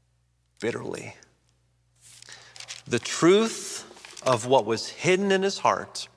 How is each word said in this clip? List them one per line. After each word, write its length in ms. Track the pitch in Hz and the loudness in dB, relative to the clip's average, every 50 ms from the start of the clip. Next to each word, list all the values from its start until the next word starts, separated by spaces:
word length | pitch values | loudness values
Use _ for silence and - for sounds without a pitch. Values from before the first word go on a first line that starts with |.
| _ _ _ _ _ _ _ _ _ _ _ - | _ _ _ _ _ _ _ _ _ _ _ -6
bitterly. 560 | 101 117 - 120 123 110 90 - 113 110 - - - _ _ _ _ _ _ _ _ _ _ _ _ _ _ _ _ - - - - - - - - - - - - - - - - | -4 -4 -4 -4 -8 -8 -10 -10 -12 -14 -18 -20 -20 _ _ _ _ _ _ _ _ _ _ _ _ _ _ _ _ -20 -20 -20 -20 -20 -20 -20 -20 -20 -20 -20 -16 -16 -16 -14 -6
The 120 | - 123 120 | -4 -4 -4
truth 840 | - - - - 165 170 196 208 226 220 - - - - - - - - - - - - - - - | -4 -4 -2 4 6 6 6 6 4 0 -4 -8 -10 -10 -12 -12 -14 -16 -20 -20 -20 -20 -16 -6 -2
of 200 | 131 127 110 120 | 0 0 0 2
what 200 | 123 135 127 104 | 4 4 4 4
was 220 | 107 113 110 - | 2 -2 -2 -4
hidden 420 | - - - - 175 185 185 202 196 | -10 -10 -2 2 2 2 2 2 2
in 140 | 190 190 190 | 2 2 0
his 140 | 196 196 | -2 -4
heart 500 | - - 113 98 90 92 - - - - - _ | 0 2 2 2 2 -2 -8 -12 -14 -14 -14 _